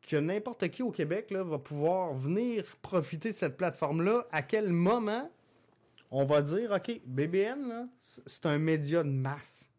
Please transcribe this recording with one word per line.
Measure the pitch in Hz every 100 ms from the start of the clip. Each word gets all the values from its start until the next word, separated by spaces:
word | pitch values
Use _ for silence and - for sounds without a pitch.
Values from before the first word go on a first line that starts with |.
que | - 156
n'importe | 151 202 214 233 180
qui | -
au | 247
Québec, | 185 151 185 214
là, | 196
va | 180 151
pouvoir | 135 147 156 185 180
venir | 131 131 185 247 226 - -
profiter | - 185 151 160 226
de | 208
cette | 165 131
plateforme-là ? | 175 - 151 160 175 233 233
À | 156
quel | 135 214 214
moment | 170 175 240 214 220 302 _ _ _ _ _ _ _ _
on | 131 139
va | 147
dire, « | 143 175 233 202
OK, | 185 233 -
B | 127
B | 156 185
N, | 208 269 262
là, | 233 247 _
c-, | - - -
c'est | - 170
un | 147
média | 160 160 147 170
de | 147
masse. » | 135 131 147 - - -